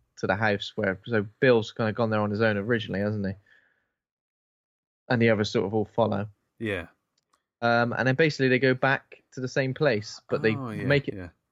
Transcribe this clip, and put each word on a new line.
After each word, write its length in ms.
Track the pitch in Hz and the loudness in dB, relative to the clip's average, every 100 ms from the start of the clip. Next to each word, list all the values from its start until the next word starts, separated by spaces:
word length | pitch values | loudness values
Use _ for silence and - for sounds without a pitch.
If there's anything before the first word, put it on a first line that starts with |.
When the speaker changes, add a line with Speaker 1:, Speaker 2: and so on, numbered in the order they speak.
| _ - | _ -6
Speaker 1:
to 80 | 95 | -4
the 100 | 95 | 0
house 360 | 110 101 - - | 0 -2 -4 -4
where, 240 | 101 92 117 | -4 -4 -2
so 200 | 110 107 - | -2 -2 2
Bill's 320 | 131 117 101 | 4 4 2
kinda 200 | - 110 | -4 -4
gone 180 | 104 110 | -2 0
there 100 | 107 | 0
on 100 | 104 | 0
his 100 | 104 | 0
own 140 | 113 101 | 0 0
originally, 440 | 107 117 98 95 | -2 -2 -2 -4
hasn't 260 | 104 107 95 | -2 -2 -4
he? 80 | 95 _ _ _ _ _ _ _ _ _ _ _ _ _ _ _ _ - | -6 _ _ _ _ _ _ _ _ _ _ _ _ _ _ _ _ -2
And 120 | 120 | 2
the 100 | 117 | 4
others 200 | 107 104 | 4 0
sort 160 | 117 95 | -2 -2
of 80 | |
all 100 | 110 | -2
follow. 440 | 104 - 107 101 107 - _ - | -2 0 0 0 -6 -12 _ -10
Speaker 2:
Yeah. 260 | 113 92 82 _ _ _ _ _ _ _ | -6 -6 -8 _ _ _ _ _ _ _
Speaker 1:
Um, 300 | 120 117 117 - | 0 2 2 0
and 100 | 127 | 0
then 80 | |
basically 340 | 131 160 - 131 | 2 2 2 2
they 100 | 127 | 4
go 160 | 131 | 2
back 480 | 127 135 135 - - _ | 2 0 0 -6 -20 _
to 80 | 131 | -10
the 80 | 127 | -6
same 260 | 143 131 | -4 -4
place, 460 | - 147 107 107 - - | 0 0 0 -4 -14 -6
but 140 | 120 | -2
they 140 | 113 120 | 0 0
Speaker 2:
Oh, 140 | 123 | -4
yeah, 140 | 104 117 | -4 0
Speaker 1:
make 220 | 143 - | 0 0
it, 60 | |
Speaker 2:
yeah. 140 | 95 90 - _ | -8 -12 -18 _